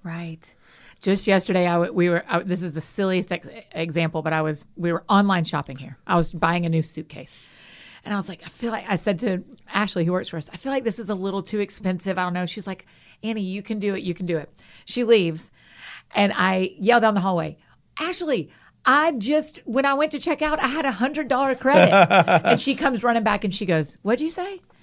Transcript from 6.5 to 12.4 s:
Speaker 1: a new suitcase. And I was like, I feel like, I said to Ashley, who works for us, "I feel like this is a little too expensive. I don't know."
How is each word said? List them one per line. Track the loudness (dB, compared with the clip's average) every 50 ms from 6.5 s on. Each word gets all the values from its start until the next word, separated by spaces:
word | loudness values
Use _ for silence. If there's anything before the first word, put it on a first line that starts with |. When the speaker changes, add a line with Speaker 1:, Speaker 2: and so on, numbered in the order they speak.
| 2 0 0
Speaker 1:
a | 2
new | 0 0
suitcase. | 0 -2 -6 -10 -12 -12 -16 -18 -16 -18 -20 -20 -20 -20 -20 -20 -20 -20 -20 -20 -20 -20 -20 -16 -8
And | -6 -6
I |
was | -4 -6 -6
like, | -10 -14 -18
I | -20
feel | -10 -8 -6 -4
like, | -4 -6 -4 -2
I | -4
said | 0 0 -2 -2 0
to | -2 -2 -2 -4 -6 -10 -18 -20 -16 -4
Ashley, | -2 -2 -2 0 -2 -2 0
who | 0
works | 0 -2 -4 -6
for | -8 -10
us, | -10 -10 -14
"I |
feel | -12 -8 -6
like | -4 -2 -2
this | -4 -4 -4
is | -6 -6
a | -6
little | -4 -4 -4 -4 -4
too | -6 -4 -4 -4
expensive. | -4 -4 -6 -6 -4 -4 -4 -2 -4 -4 -2
I | -2 -2
don't | -2
know." | -2 -4